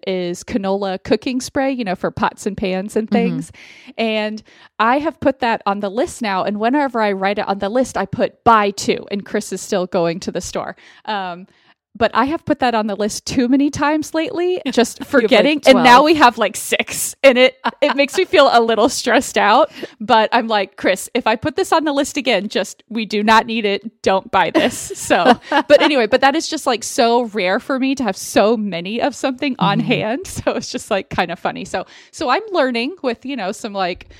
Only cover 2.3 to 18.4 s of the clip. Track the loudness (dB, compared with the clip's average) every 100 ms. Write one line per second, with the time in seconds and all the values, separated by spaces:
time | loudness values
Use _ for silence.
2.3 | -4 -8 -4 -4 -4 -4 -4 0 0 0
3.3 | -4 -8 -16 -20 -20 -14 -6 -4 -2 -4
4.3 | -8 -16 -20 -10 -2 2 2 -2 -2 -2
5.3 | 0 -2 -2 -2 -4 -4 -4 -4 -4 -4
6.3 | -2 -2 -2 0 0 0 0 0 0 -2
7.3 | -2 -4 -4 -2 -2 -2 -2 -4 -2 -4
8.3 | 0 4 4 4 -2 -4 -4 -4 -10 -6
9.3 | -8 -6 -10 -4 -4 -2 0 0 -2 -8
10.3 | -8 -8 -8 -8 -12 -20 -16 -8 -8 -8
11.3 | -12 -16 _ _ _ _ -2 0 2 0
12.3 | 0 -2 0 0 0 -2 -2 -4 -4 -4
13.3 | 0 2 2 2 0 0 0 -2 -4 -4
14.3 | -2 -2 -2 -2 0 0 -4 -2 0 4
15.3 | 4 4 4 6 6 8 8 6 6 4
16.3 | 4 -2 -4 -4 -4 -4 -6 -8 4 6
17.3 | 6 4 2 -8 0 0 2 0 0 2
18.3 | 4